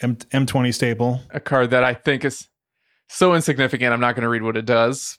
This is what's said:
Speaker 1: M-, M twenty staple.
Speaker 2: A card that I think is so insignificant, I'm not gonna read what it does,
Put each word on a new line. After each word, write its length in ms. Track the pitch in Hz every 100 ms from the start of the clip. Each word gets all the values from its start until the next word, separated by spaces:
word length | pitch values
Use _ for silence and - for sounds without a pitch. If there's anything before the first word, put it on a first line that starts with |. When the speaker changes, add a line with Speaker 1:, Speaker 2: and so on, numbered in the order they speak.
Speaker 1:
M-, 160 | 123 113 -
M 140 | 135 135
twenty 260 | 135 123
staple. 500 | 120 123 113 120 127 -
Speaker 2:
A 80 | 143
card 320 | - 135 120
that 120 | 127
I 100 | 127
think 300 | 120 - 135 139
is 220 | - - _ _ _ _ _ _
so 240 | - 180
insignificant, 600 | 170 160 135 127 123 123
I'm 80 | 117
not 140 | 120 120
gonna 140 | 117
read 140 | 117
what 140 | 113 113
it 80 | 113
does, 520 | 117 117 135 -